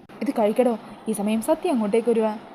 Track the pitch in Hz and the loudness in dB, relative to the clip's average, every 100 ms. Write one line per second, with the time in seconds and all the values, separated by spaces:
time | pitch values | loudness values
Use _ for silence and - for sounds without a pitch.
0 | - - 220 262 208 226 247 220 - - | -18 -10 -4 0 2 4 2 0 -8 -10
1 | - 208 208 226 220 320 370 262 208 220 | -6 -2 0 0 0 0 0 0 2 2
2 | 233 226 220 214 - | 2 2 0 -2 -12